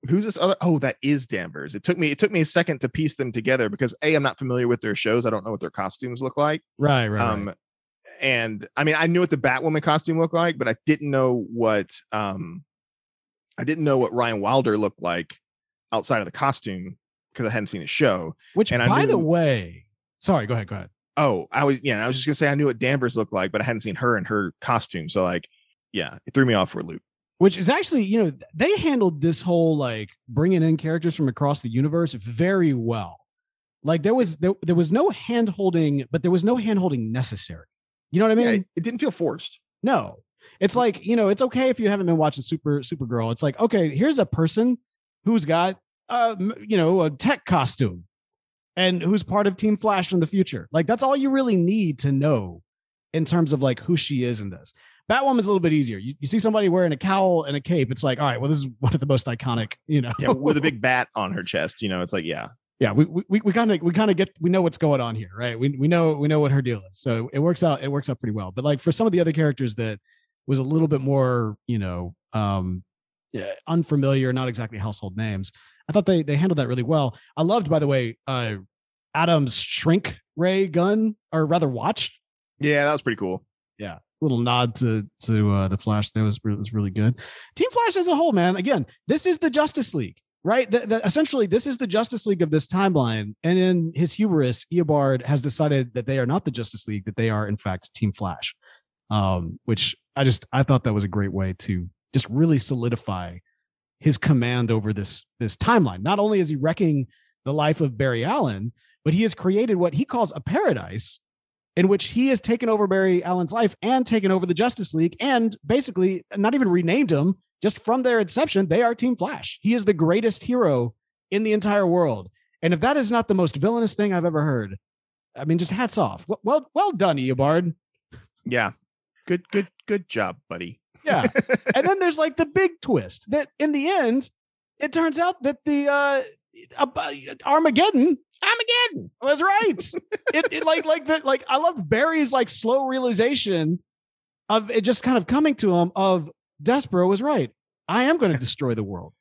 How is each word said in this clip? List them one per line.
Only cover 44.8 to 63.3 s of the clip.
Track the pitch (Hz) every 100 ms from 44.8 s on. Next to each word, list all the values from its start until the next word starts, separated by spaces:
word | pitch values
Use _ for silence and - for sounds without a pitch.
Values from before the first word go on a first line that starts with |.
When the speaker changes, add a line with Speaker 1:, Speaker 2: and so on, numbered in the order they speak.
| _ _ _ _ -
Speaker 2:
who's | 226
got, | 147 165 180 190 _ _ _
uh, | 240 233 208
m-, | 190 226 214
you | 214
know, | 160 185
a | 156
tech | 143 220 285 -
costume | 180 127 - 117 90 87 _ _ _ _ _ _ -
and | 185 180
who's | 165 202
part | - 196 202
of | 190
Team | 214 214
Flash | 220 196 175
in | 185
the | 160
future. | 196 185 110 78
Like, | 156 160
that's | 233
all | 269 277
you | 269
really | 269 254 196
need | 170 214 185 135
to | 139
know | 135 143 135 95 85 _ _ _ _ _
in | 160 156
terms | 170 160
of, | 139
like, | 135 127
who | - 175
she | - 139
is | 123 113
in | 101
this. | 90 - - _ _ _
Batwoman's | 233 277 254 196
a |
little | 196
bit | 170
easier. | 156 131 101
You, | 110 139
you | 139
see | 214
somebody | 214 220 196
wearing | 180 175
a | 143
cowl | 185 196 190 170
and | 147 143
a |
cape, | - 175 127
it's | 127
like, | 143 127
all | 143
right, | 120
well, | 135
this | 151
is | 139 107
one | 131
of | 143
the | 139
most | 135 131
iconic, | 120 131 117 110 - -
you | 151
know. | 120 117
Speaker 1:
Yeah, | 139
with | 131 147 147
a |
big | 156 123
bat | 123 127 - -
on | 95
her | 90
chest, | 90 92 80 -
you | 107
know, | 90
it's | 90
like, | 98
yeah. | 80 76 55 _ _ _
Speaker 2:
Yeah, | 117
we, | 104 156
we, | 165
we, | -